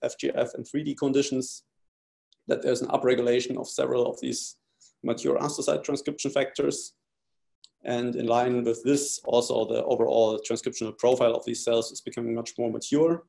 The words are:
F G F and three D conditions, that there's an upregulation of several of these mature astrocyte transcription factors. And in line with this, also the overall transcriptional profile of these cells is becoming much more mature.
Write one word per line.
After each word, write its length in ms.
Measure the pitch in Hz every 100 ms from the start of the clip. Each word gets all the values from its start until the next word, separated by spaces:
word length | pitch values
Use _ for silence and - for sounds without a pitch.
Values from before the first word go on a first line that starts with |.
F 160 | 135 -
G 120 | 135
F 180 | 131 123
and 120 | - 117
three 160 | 147
D 120 | 151
conditions, 680 | 135 139 135 139 131 127 - - _ _ _ _ _ _ _ -
that 140 | -
there's 220 | 139 120
an 60 | -
upregulation 680 | - 127 123 120 123 123 -
of 120 | -
several 420 | - 131 123 127
of 100 | 139
these 360 | 127 120 - - _ _ _ _
mature 360 | 131 113 139 127
astrocyte 440 | 143 - - -
transcription 480 | - 143 - 147 139
factors. 640 | 139 135 - 143 143 - - _ _ _ _ _ _ - _
And 320 | - 120 120 120
in 100 | 117
line 380 | 117 127 123
with 180 | 117 117
this, 360 | 123 143 - -
also 400 | 120 117 120 120
the 180 | 110 117
overall 540 | - 123 113 113 110 110
transcriptional 600 | - 117 117 - 110 -
profile 360 | 120 127 120
of 100 | - -
these 180 | 113
cells 260 | - 117 113
is 100 | -
becoming 340 | - - 117
much 240 | 117 117 -
more 120 | 120
mature. 540 | 110 - 147 165 170